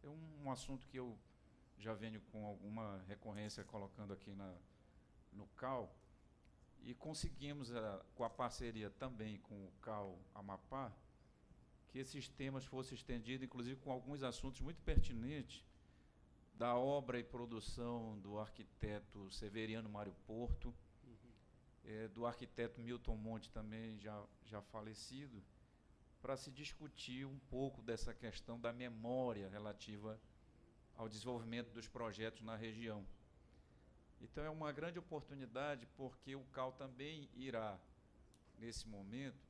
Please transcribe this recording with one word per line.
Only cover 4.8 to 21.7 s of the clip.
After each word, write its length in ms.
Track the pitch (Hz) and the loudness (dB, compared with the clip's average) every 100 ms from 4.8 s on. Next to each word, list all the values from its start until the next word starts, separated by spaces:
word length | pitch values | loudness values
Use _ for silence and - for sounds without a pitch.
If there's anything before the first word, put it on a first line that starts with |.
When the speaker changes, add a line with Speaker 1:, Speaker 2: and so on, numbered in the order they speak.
| - - - - - | -20 -20 -20 -20 -14
Speaker 1:
no 140 | 101 101 - | -12 -10 -2
cal, 400 | 127 131 107 - - - - - - - - - | 2 2 2 -6 -18 -20 -20 -20 -20 -20 -20 -10
e 100 | - | -6
conseguimos, 800 | 123 151 151 - - 143 147 120 | -4 -2 2 2 2 -2 -2 0
eh, 300 | 120 110 101 - | 2 2 0 -6
com 100 | - | 2
a 60 | 117 | 2
parceria 600 | - 123 - 120 110 104 | 4 2 2 0 0 -2
também 480 | - 131 117 110 101 | 0 -2 0 -2 -2
com 160 | - 104 95 | -6 -8 -8
o 60 | - | -6
cal 380 | 113 107 98 87 - 104 | -2 0 0 -4 -10 -8
Amapá, 560 | 101 95 - 135 127 95 - - - - - - - - - | -4 -4 -2 -2 0 -4 -14 -20 -20 -20 -20 -20 -18 -20 -10
que 100 | 131 | -4
esses 280 | 135 147 - | -2 -2 -4
temas 380 | - 135 135 131 | 0 0 0 0
fossem 300 | 131 131 123 | -2 -2 -4
estendidos, 500 | - 123 110 131 131 | 0 0 2 0 0
inclusive 340 | 123 120 131 | 0 0 0
com 120 | 139 | 0
alguns 300 | 127 123 143 | 0 0 0
assuntos 400 | 131 117 135 117 | 2 2 -2 2
muito 200 | 139 165 | 0 2
pertinentes 840 | - - - 233 120 151 - - - - - - - - - - - | 10 12 12 8 2 0 -2 -8 -14 -20 -20 -20 -20 -20 -20 -20 -18
da 220 | - 120 120 | 2 8 10
obra 440 | 135 143 127 123 | 10 8 6 2
e 40 | |
produção 960 | 120 123 120 113 - - 120 120 113 104 | 2 -2 0 0 0 2 2 2 0 -2
do 180 | 98 104 | -2 0
arquiteto 920 | 107 - 110 - 107 104 104 98 95 | -2 -4 -12 -2 0 0 -2 -8 -6
Severiano 580 | - 107 107 110 110 110 | -4 -2 0 2 2 0
Mário 240 | 104 101 90 - | -2 -2 -4 -4
Porto, 460 | 110 120 - 123 120 - - | 0 4 4 4 -4 -12 -18
Speaker 2:
Uhum. 280 | 131 113 123 107 - - - | -16 -16 -16 -20 -20 -20 -20